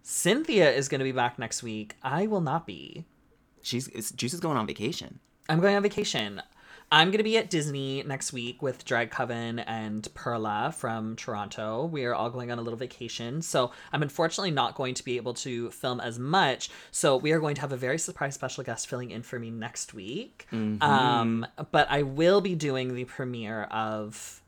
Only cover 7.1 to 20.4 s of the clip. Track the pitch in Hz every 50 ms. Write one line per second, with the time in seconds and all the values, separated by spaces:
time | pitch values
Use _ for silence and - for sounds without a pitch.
7.1 | 196 214 214 220 220 226 - 165 185 165 147 151 139 139 135 135 135 139 135 143
8.1 | 139 135 - - 143 127 117 120 117 - 147 135 123 - - - 131 117 117 113
9.1 | - - 127 117 120 117 117 117 117 120 - - 113 113 110 110 107 110 107 -
10.1 | - - - 127 117 113 110 107 104 104 117 147 160 - - 120 113 113 110 110
11.1 | 113 113 - - 113 104 104 101 - - 110 107 113 120 151 170 160 147 127 120
12.1 | 117 - 110 120 120 123 120 120 120 120 117 117 113 113 127 123 - - 123 113
13.1 | - - 117 117 131 160 160 - - 147 123 120 - - - - - - 151 139
14.1 | - - 165 165 - - 196 185 151 135 123 117 - - 135 127 127 - - 135
15.1 | 123 120 110 127 120 - - 139 120 117 117 113 - - - 131 123 123 120 120
16.1 | 113 120 123 139 170 196 175 139 123 - - - - - - - - - - 151
17.1 | 135 131 143 151 156 165 156 151 143 127 147 135 135 123 127 123 147 165 - -
18.1 | 170 - 147 139 135 - - 123 - - 131 123 117 - - - 139 123 123 120
19.1 | 85 113 117 - - 120 117 113 117 113 110 117 - - - - - 110 92 104
20.1 | 127 190 254 - _ -